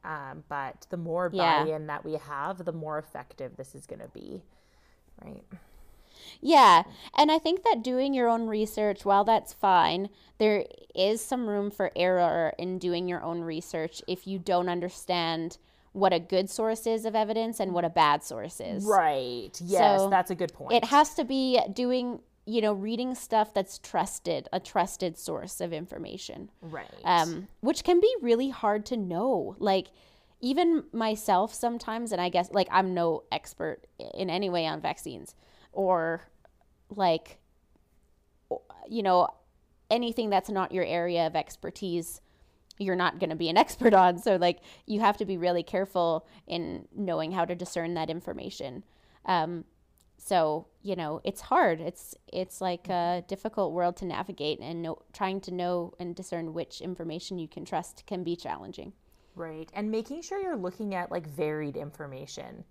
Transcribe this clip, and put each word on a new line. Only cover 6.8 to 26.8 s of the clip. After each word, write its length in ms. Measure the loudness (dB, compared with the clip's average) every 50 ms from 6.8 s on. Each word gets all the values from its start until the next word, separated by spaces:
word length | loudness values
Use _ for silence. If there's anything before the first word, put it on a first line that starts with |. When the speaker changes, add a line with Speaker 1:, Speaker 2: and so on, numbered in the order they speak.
| 8 4 -10 -18 -18 -4 4
Speaker 2:
and 140 | 4 6 6
I 60 | 6 4
think 240 | 4 2 0 2 4
that 200 | 4 2 4 2
doing 300 | 0 0 2 2 2 2
your 140 | 2 4
own 200 | 4 4 2 0
research, 580 | -2 0 0 -2 -2 0 0 0 0 0 0 2
while 180 | 4 6 6 8
that's 300 | 6 4 4 2 -2 -8
fine, 560 | 0 2 6 6 6 6 6 2 0 -4 -6 -8 _ _ _ _ _
there 260 | 2 4 4 2 0 -4 -10 -20 -20 _ 0
is 280 | 2 2 2 2 0 -2
some 240 | -4 -4 -4 -2
room 220 | -2 -2 -2 -2 -4
for 200 | -2 -2 -2 -2 0
error 580 | 0 2 2 4 4 4 2 2 2 0 -2 -2
in 220 | -4 -6 -6 -6 -4
doing 280 | -2 -2 -2 -2 -2
your 140 | -4 -4 -4
own 200 | -4 -6 -6 -6
research 600 | -6 -6 -8 -8 -8 -6 -6 -6 -6 -6 -8 -12 -8
if 180 | -8 -8 -8 -6
you 120 | -8 -8 -6
don't 300 | 0 2 2 2 2 0
understand 880 | -2 -2 -4 -6 -8 -12 -6 -4 -2 0 0 -2 -2 -2 -4 -6 -8 -14 _ _ _ _ _ _ _
what 200 | 2 4 4 4
a 60 | 2
good 300 | 0 0 0 0 0 0
source 380 | -4 -2 -2 -2 -2 -2 -2
is 180 | -2 -2 -2 -2
of 100 | -2 0
evidence 440 | 0 0 0 0 -2 -2 -2 -2 -4
and 140 | -4 -2 0
what 120 | 0 0
a 40 | 2
bad 340 | 4 6 6 6 6 2 0
source 360 | -6 -10 -8 -8 -10 -10 -10
is. 260 | -8 -6 -6 -4 0
Speaker 1:
Right. 680 | 4 4 6 6 4 2 0 -2 -4 -6 -8 -8 -10 -12 -12 -4
Yes, 360 | 0 4 6 6 6 6 6
Speaker 2:
So 80 | 4 4
Speaker 1:
that's 220 | 4 2 2 0
a 40 | -2
good 180 | -4 -4 -6 -6
point. 200 | -10 -2 2 2
Speaker 2:
it 120 | 2 4
has 280 | 6 6 6 6 6 2
to 80 | -4 -2
be 340 | 0 0 0 2 4 4 2 2 2 -2
doing, 480 | -2 0 0 0 0 0 -4 -8 -10 _ _ _ _ _
you 160 | -2 -2 0
know, 100 | 2 2 0
reading 400 | 0 -2 -4 -4 -4 -4 -6 -6
stuff 380 | -8 -6 0 2 2 2 2 0
that's 240 | -4 -4 -4 -8 -18
trusted, 680 | -14 -4 -2 -2 -2 -2 -6 -8 _ -4 -4 -4 -4 -6 -6
a 60 | -6
trusted 580 | -6 -2 0 0 0 0 -2 -4 -4 -6 -6
source 420 | -8 -8 -8 -8 -8 -8 -10 -8 -8
of 140 | -6 -6 -6
information. 760 | -8 -8 -10 -12 -12 -12 -12 -12 -12 -14 -14 -14 -14 -16 -18 _ _
Speaker 1:
Right. 240 | -16 -14 -12 -12